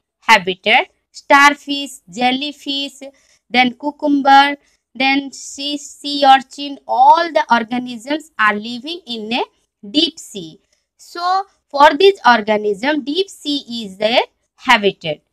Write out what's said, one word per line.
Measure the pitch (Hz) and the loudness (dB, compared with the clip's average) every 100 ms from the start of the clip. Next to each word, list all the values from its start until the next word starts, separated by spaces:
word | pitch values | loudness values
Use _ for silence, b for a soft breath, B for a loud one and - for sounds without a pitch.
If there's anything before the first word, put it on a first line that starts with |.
| _ _ | _ _
habitat, | - 220 180 180 208 254 381 _ _ | 2 2 0 -6 0 0 0 _ _
starfish, | - - 277 285 285 - 285 277 - _ | -8 2 6 6 2 -6 -8 -8 -14 _
jellyfish, | 185 247 262 294 285 285 277 277 - 277 _ _ _ _ | -4 -2 -2 -6 -12 -10 -8 -8 -12 -20 _ _ _ _
then | 240 254 | -2 -2
cucumber, | 240 294 285 302 285 269 277 277 285 _ _ _ | -2 -10 -6 -2 0 4 4 4 -2 _ _ _
then | 233 269 277 277 | -4 -2 -2 -4
sea, | - - - 285 294 | -14 -18 -12 -10 -10
sea | - - 285 285 269 | -12 -16 -10 0 4
urchin, | 269 254 - 285 277 - | 4 2 -14 -14 -12 -6
all | 226 269 320 339 | 2 4 4 2
the | 302 285 | -2 0
organisms | 233 226 247 247 240 254 302 - - | -2 -2 -8 -8 -12 -8 -8 -8 -2
are | 214 208 | -2 -2
living | 226 240 285 349 240 | -6 -12 -12 -14 -12
in | 226 214 | -12 -6
a | 247 427 _ _ _ 202 | -6 -6 _ _ _ -8
deep | 269 330 - | -4 -4 -6
sea. | - 202 160 175 _ _ _ _ | -18 -16 -16 -18 _ _ _ _
So | - 349 349 381 392 _ _ | -18 -8 -4 -4 -6 _ _
for | 277 302 294 | 4 4 4
this | 392 392 247 | 2 2 2
organism, | 233 214 208 208 190 262 302 | 2 0 -2 -2 -4 -4 -4
deep | 247 330 392 | -4 -6 -6
sea | - 294 285 226 233 | -8 -8 -8 -8 -12
is | 208 190 | -12 -4
their | 214 262 480 _ _ _ | 0 0 -2 _ _ _
habitat. | 254 233 196 - 165 151 _ | 0 2 2 -2 -10 -10 _